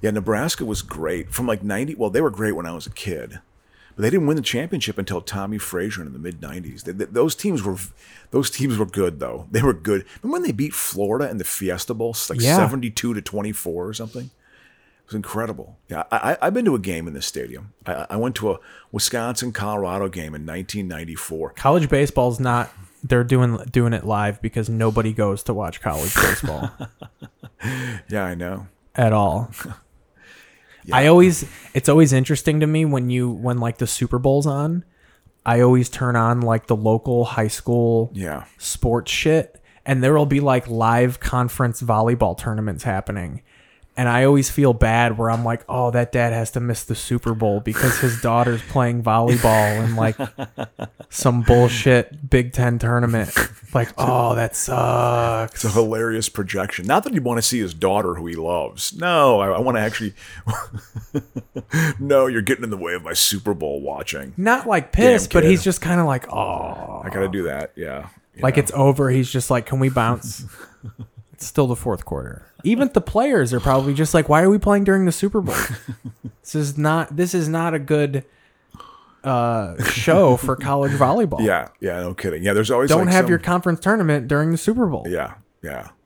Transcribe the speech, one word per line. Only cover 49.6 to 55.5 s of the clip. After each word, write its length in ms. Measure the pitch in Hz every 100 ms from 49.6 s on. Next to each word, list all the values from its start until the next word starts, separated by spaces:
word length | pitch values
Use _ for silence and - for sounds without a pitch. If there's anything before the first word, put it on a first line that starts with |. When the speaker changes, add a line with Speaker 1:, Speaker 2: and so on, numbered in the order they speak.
| 104 107
Speaker 2:
in, 120 | 113 113
like, 200 | 110 110 127 - 127 -
Speaker 1:
<laughs> 460 | 123 _ - _ -
Speaker 2:
some 320 | - 135 120
bullshit 880 | 113 120 123 117 135 123 120 - 135
Big 240 | 131 123
Ten 240 | - 123 120
tournament." 520 | 117 120 120 113 101 - - - -
Like, 160 | 131 117 -
"Oh, 360 | 127 127 120
that 220 | 117 113 -
sucks." 1000 | - 127 123 123 120 120 117 113 113